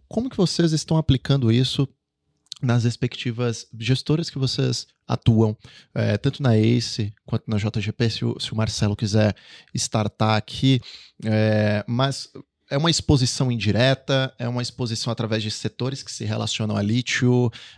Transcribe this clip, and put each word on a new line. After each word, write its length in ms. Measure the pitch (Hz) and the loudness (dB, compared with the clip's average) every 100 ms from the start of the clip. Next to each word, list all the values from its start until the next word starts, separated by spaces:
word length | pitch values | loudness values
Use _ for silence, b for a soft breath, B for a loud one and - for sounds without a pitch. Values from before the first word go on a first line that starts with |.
| - | -8
como 220 | 220 262 | -6 -4
que 80 | - | 0
vocês 340 | 170 - 170 | 0 2 2
estão 260 | 156 - 160 | 0 0 0
aplicando 540 | - 131 - 139 113 | 2 2 2 2 4
isso 360 | 120 131 - 135 _ _ _ _ _ - - | 4 2 0 -2 _ _ _ _ _ -20 -4
nas 220 | 127 120 | 0 2
respectivas 840 | 120 - 123 - 123 117 120 113 - 113 | 2 -2 -6 -4 -8 -4 -4 -4 -10 -8
gestoras 520 | 113 131 - 156 170 | -2 -2 0 -2 -2
que 80 | 139 | -4
vocês 480 | 131 - 131 120 - _ - | -4 -2 -2 -2 -8 _ -6
atuam, 500 | 120 - 110 107 107 B B B - | -2 2 4 4 0 B B B -2
é, 220 | 110 107 | 0 0
tanto 260 | 139 - | -2 0
na 120 | 131 110 | 2 4
ACE 560 | 113 120 117 - 104 - - | 4 2 0 -4 -6 -8 -6
quanto 200 | 113 - | -6 -2
na 100 | 107 | -2
G 340 | 107 110 104 | -2 -2 -4
P, 180 | - 117 | -2 -2
se 140 | - 117 | 0 -4
o, 140 | - | -4
se 120 | - | -6
o 40 | 110 | -4
Marcelo 400 | 107 - 104 104 | -2 0 -2 0
quiser 400 | 101 107 104 - B B B | 0 2 2 0 B B B
startar 640 | - - 113 104 - 110 107 | -6 -4 -2 -2 0 0 0
aqui, 420 | - - 131 127 B B B - 110 | -2 0 2 2 B B B -10 -2
é, 580 | 110 110 107 107 104 110 | 2 2 2 2 0 -2
mas 440 | 120 139 - - - - _ - | -2 -2 -4 -12 -18 -20 _ -6
é 80 | 143 | 0
uma 120 | 165 | 0
exposição 600 | - - 143 123 - 131 | 0 2 2 2 0 0
indireta, 840 | 117 104 101 131 135 - 135 131 - | 0 0 4 4 2 0 -2 -2 -6
é 80 | 120 | -6
uma 120 | 123 | -4
exposição 520 | 123 - 120 113 123 | -6 -6 -6 -4 -4
através 280 | 113 110 110 | -4 -2 -2
de 80 | 107 | -4
setores 540 | - - - 127 139 | -6 -8 -6 -6 -6
que 80 | - | -12
se 140 | - 107 | -8 -6
relacionam 500 | 110 110 - 107 104 | -4 -4 -4 -2 -2
a 60 | |
lítio, 680 | 101 120 - - 123 123 120 B B | 0 0 0 0 2 4 2 B B